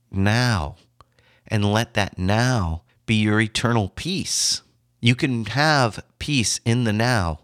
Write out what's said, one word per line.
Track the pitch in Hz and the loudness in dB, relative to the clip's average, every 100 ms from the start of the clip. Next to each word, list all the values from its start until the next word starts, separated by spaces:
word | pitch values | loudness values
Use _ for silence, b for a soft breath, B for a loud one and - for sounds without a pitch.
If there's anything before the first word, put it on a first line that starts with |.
| _ | _
now, | 95 101 117 123 101 73 - _ _ - b b b b | -2 0 2 0 -2 -4 -10 _ _ -20 b b b b
and | 107 101 | -2 2
let | 107 117 | 0 0
that | - 98 - | -2 -4 -2
now | 92 107 123 123 85 82 _ _ - | -2 0 2 0 -2 -6 _ _ -2
be | 110 | 0
your | 107 107 | 2 2
eternal | 110 - 185 202 95 | 0 -2 0 2 0
peace. | - 160 185 - - - - _ _ _ - | -4 -8 -6 -4 -2 -2 -4 _ _ _ -2
You | 120 | 2
can | 127 147 117 107 | 2 0 -2 -4
have | 127 156 147 120 - - - | 0 2 4 2 -2 -16 -12
peace | - 143 104 - 120 | -2 0 0 -2 0
in | 117 113 | 0 2
the | |
now | 107 117 117 85 80 | 0 0 0 0 -4